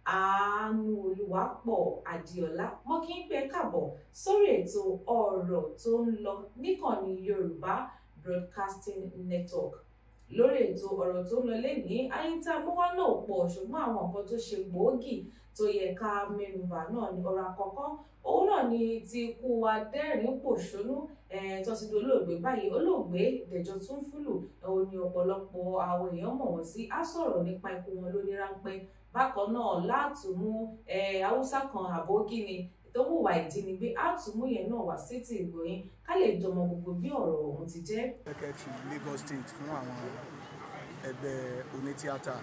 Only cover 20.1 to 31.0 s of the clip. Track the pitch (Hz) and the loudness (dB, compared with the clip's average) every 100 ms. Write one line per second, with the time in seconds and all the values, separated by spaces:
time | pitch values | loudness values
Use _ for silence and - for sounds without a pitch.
20.1 | 220 233 269 277 196 - 196 220 277 302 | 2 2 0 2 2 0 -4 -2 -2 -6
21.1 | - - 196 196 190 190 220 214 214 247 | -14 -8 -6 -4 -4 -4 -4 0 0 6
22.1 | 262 175 170 254 240 - - 349 370 175 | 6 6 0 0 2 2 4 4 4 2
23.1 | 175 - 262 - 180 175 190 - 277 269 | 4 4 4 -4 -4 -4 -6 -6 -8 -8
24.1 | 294 285 185 - - 185 190 190 190 180 | -8 -4 -4 -4 -10 0 2 2 0 -2
25.1 | 180 180 196 - 185 180 185 175 180 180 | 2 2 2 -4 -4 -2 0 2 2 0
26.1 | 170 220 262 175 170 - 220 233 302 339 | -2 -2 -2 0 -2 -4 -8 -4 -2 -2
27.1 | 330 311 180 175 185 196 180 196 185 180 | 0 2 2 0 -2 -6 -6 -6 -6 -4
28.1 | 196 190 196 196 196 196 190 - - - | -2 -2 -2 -4 -6 -8 -8 -12 -20 -8
29.1 | 240 262 208 202 240 220 175 190 262 285 | 2 2 2 0 0 2 0 2 2 0
30.1 | - 190 180 214 220 226 - - 190 | -2 -6 -2 -2 -2 -6 -10 -6 -2